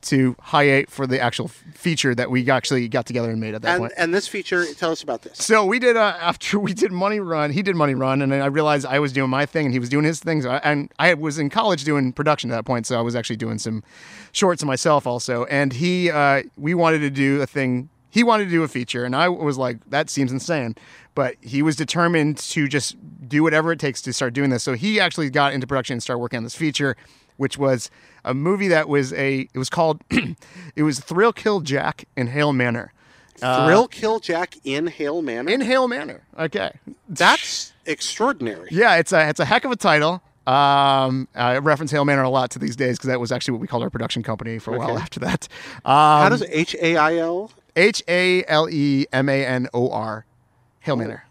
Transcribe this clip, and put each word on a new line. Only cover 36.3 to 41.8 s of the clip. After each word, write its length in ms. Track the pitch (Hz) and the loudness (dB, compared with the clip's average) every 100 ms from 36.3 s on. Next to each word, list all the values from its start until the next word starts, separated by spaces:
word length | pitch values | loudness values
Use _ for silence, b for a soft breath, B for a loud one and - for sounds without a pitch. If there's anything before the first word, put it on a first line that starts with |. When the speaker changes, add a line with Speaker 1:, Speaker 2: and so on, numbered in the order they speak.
| - | -8
Speaker 1:
Okay. 320 | 160 208 190 - - - _ | -6 -4 -6 -8 -20 -20 _
Speaker 2:
That's 640 | 165 180 294 - - - _ | 2 4 4 0 -8 -10 _
extraordinary. 840 | - 151 - - 233 220 120 95 87 | -8 -6 -6 -2 -2 0 -6 -8 -6
Speaker 1:
Yeah, 260 | 160 233 170 | 2 4 4
it's 160 | 165 | 4
a, 160 | 185 156 | 4 2
it's 120 | 151 | 2
a 40 | |
heck 200 | 143 240 | 2 2
of 60 | 269 | 0
a 40 | 240 | -2
title. 460 | 196 151 151 180 _ _ - | 2 4 2 -2 _ _ 0
Um, 800 | 131 143 143 139 135 131 131 127 | 4 6 6 4 4 2 -2 -6
I 240 | - 123 127 | -2 0 2
reference 320 | 143 143 | 2 0